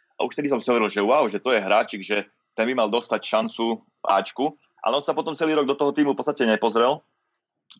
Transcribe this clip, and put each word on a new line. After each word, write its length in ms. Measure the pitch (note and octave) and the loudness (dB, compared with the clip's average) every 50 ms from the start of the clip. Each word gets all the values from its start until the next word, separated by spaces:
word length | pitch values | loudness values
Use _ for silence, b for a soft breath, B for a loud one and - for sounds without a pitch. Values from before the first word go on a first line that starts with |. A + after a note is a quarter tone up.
| _ _ _ - | _ _ _ -6
A 80 | - | -6
už 80 | B2+ - | -4 -4
vtedy 160 | - C#3+ C#3+ | -4 -2 -2
som 80 | C#3 A#2 | -2 -2
si 80 | G#2+ | 0
hovoril, 240 | C3 B2 A#2 A2 G#2 | 0 2 2 2 0
že 80 | G2 G#2 | 0 0
wow, 240 | G2+ G#2+ C3 D3+ C#3+ A2 | 2 2 4 2 2 0
že 80 | F#2+ G2 | -2 -4
to 160 | - B2+ B2 | -2 0 0
je 80 | A2 G2 | 0 2
hráčik, 400 | F#2+ G#2 A2 - - - G#2 F#2+ | 4 2 2 2 0 -4 -10 -6
že 240 | - G#2 G#2 G2 - _ _ _ _ _ | -4 -4 -4 -4 -6 _ _ _ _ _
ten 100 | - A2 A#2+ | -2 -2 0
by 60 | C3 | 2
mal 140 | B2+ A2+ G#2 | 0 0 2
dostať 320 | G#2+ A#2+ - - A2+ G#2 - | 0 -2 -2 -2 -4 -4 -2
šancu 560 | - - A2 A2 A2+ - - A2+ A#2 A2+ A2+ - _ _ _ - | -2 0 0 0 -2 -4 -2 -2 -2 -2 -4 -6 _ _ _ -2
Ačku, 560 | - G2 G2 G2 - - - C3+ D#3 D3 _ _ _ _ _ - | 0 2 2 0 -2 -4 -4 -4 -4 -4 _ _ _ _ _ -4
ale 160 | G#2 B2 C#3+ | -2 -2 -2
on 60 | C#3+ | -2
sa 100 | - D3 | -2 -4
potom 220 | D3+ D3+ E3 D3+ - | -2 -4 -6 -4 -2
celý 160 | E3 D#3 D#3 | 0 0 2
rok 120 | D3+ C#3+ | 2 2
do 120 | B2+ C#3+ C#3+ | 0 0 0
toho 160 | D3 C#3+ C#3 | 0 0 2
týmu 180 | D3+ D3 C#3+ C3+ | 2 2 2 2
v 60 | C#3 | 0
podstate 240 | B2+ D3+ C#3+ - B2+ | -2 -4 0 0 2
nepozrel 560 | A2+ A2 G#2 - A2+ G#2 A#2 A#2+ B2+ D3 D#3 - _ _ _ _ _ _ _ _ _ _ _ _ _ - - | 2 2 2 2 0 2 4 2 2 2 0 -6 _ _ _ _ _ _ _ _ _ _ _ _ _ -10 -2